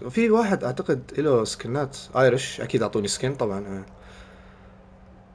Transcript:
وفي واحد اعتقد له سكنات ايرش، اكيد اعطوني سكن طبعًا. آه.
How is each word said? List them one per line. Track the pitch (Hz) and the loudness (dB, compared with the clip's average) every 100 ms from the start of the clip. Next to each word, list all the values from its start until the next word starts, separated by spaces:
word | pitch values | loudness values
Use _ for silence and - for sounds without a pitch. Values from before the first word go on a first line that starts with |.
| 123 | -6
وفي | 165 233 | 0 4
واحد | 220 220 185 | 4 4 0
اعتقد | 123 131 175 139 - - | 0 -2 0 -2 -2 -2
له | 151 123 | 4 4
سكنات | 107 - 117 135 139 - - - | 2 -4 -4 -4 -4 -8 -4 4
ايرش، | 131 123 - - | 6 4 0 -8
اكيد | 113 120 | -2 0
اعطوني | 107 113 101 | 0 0 -2
سكن | - 127 139 | -2 -2 -2
طبعًا. | 110 98 | -2 -4
آه. | 101 98 95 - - - - - - - - - - - - - - | -6 -10 -12 -18 -20 -20 -20 -20 -20 -20 -20 -20 -20 -20 -20 -20 -20